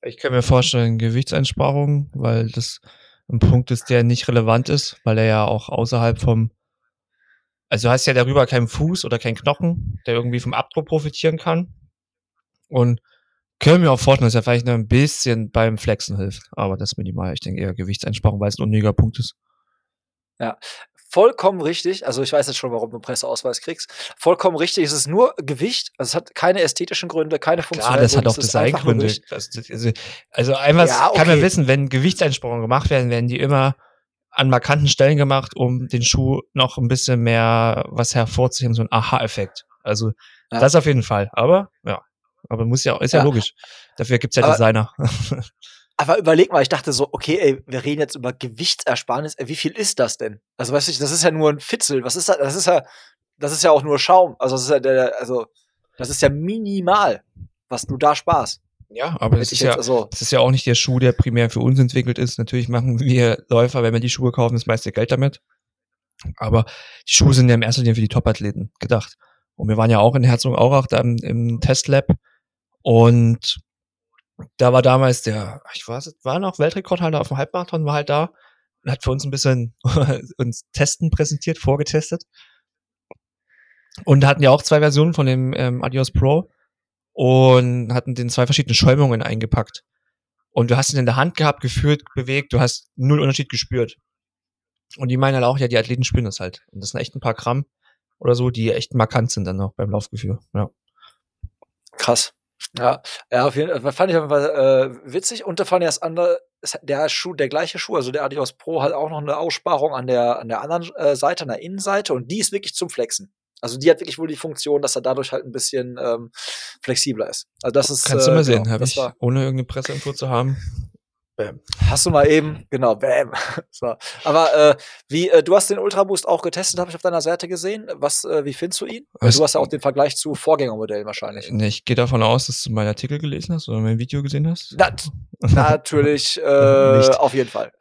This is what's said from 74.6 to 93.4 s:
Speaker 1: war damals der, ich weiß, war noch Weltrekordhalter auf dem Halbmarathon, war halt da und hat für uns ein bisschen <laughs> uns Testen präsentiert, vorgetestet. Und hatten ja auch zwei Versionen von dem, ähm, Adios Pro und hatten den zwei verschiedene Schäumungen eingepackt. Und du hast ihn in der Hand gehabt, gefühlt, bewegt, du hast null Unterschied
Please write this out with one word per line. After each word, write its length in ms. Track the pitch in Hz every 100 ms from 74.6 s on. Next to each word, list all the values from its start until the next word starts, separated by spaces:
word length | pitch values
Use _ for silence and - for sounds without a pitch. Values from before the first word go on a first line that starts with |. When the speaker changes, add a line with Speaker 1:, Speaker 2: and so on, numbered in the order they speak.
| 123
Speaker 1:
war 100 | 127
damals 400 | 127 127 131 123
der, 400 | - 107 95 101 -
ich 120 | - -
weiß, 280 | 120 147 -
war 160 | 131 151
noch 200 | 196 -
Weltrekordhalter 640 | 151 196 180 175 175 156
auf 80 | -
dem 80 | 139
Halbmarathon, 480 | 139 180 175 165
war 100 | 151
halt 140 | 147 143
da 220 | 143 165 _ _ _ _ _
und 60 | -
hat 100 | 131
für 80 | -
uns 140 | 131
ein 60 | 143
bisschen 440 | 139 143 127 117 _
<laughs> 540 | 127 160 143 127 131 -
uns 260 | 120 117 -
Testen 380 | - 143 - 165
präsentiert, 480 | - 151 147 - 156
vorgetestet. 640 | - 139 147 156 156 170 - _ - _ _ _ _ _ _ - _ _ _ _ _ _ _ -
Und 200 | - 139
hatten 180 | 139 139
ja 80 | 139
auch 120 | 143
zwei 160 | - 151
Versionen 340 | 151 143 156
von 140 | 160 135
dem, 260 | 127 131 -
ähm, 260 | 127 123
Adios 300 | 139 131 131
Pro 380 | - 135 151 180 _ _ _ _ _ _
und 800 | - 127 131 131 127 123 123 113
hatten 220 | 123 127
den 160 | 123 120
zwei 160 | - 123
verschiedene 280 | 139 139
Schäumungen 480 | 117 - 139 143 113
eingepackt. 600 | 110 110 110 - 110 - _ _ _ _ _ _ _
Und 200 | - 117
du 60 | 120
hast 160 | 156
ihn 60 | 143
in 60 | 123
der 100 | 123
Hand 200 | 151 -
gehabt, 240 | 156 139
gefühlt, 440 | 127 - 143 147 -
bewegt, 380 | - 123 135 139
du 80 | 120
hast 300 | 123 - _ -
null 240 | 131 147
Unterschied 280 | 139 135